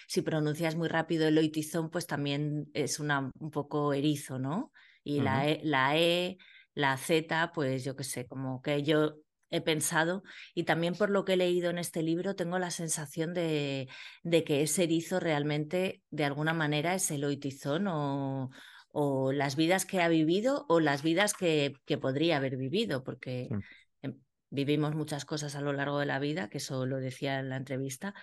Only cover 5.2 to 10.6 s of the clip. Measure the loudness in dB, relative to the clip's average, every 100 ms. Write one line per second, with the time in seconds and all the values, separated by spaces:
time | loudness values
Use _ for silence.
5.2 | 2 2 2 0 2 2 4 4 4 2
6.2 | -2 -6 -18 -20 _ -2 0 0 2 0
7.2 | 2 0 0 0 -2 -2 -4 -6 -8 -8
8.2 | -8 -8 -6 -4 -2 0 4 4 2 -2
9.2 | -20 _ -6 -4 0 0 2 2 2 0
10.2 | -6 -18 -10 -4